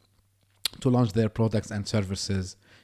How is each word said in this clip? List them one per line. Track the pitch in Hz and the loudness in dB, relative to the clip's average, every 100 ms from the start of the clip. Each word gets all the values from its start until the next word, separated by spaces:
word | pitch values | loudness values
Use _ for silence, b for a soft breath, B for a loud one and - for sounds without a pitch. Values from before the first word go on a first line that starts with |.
| _ _ _ _ _ _ - - | _ _ _ _ _ _ -10 -2
to | 131 | 2
launch | 123 117 | 4 4
their | 107 110 | 2 0
products | - 113 110 - | 2 0 0 -2
and | 104 98 | -6 -2
services | 110 95 98 - 98 92 - b b | -2 -2 -4 -4 -4 -4 -10 b b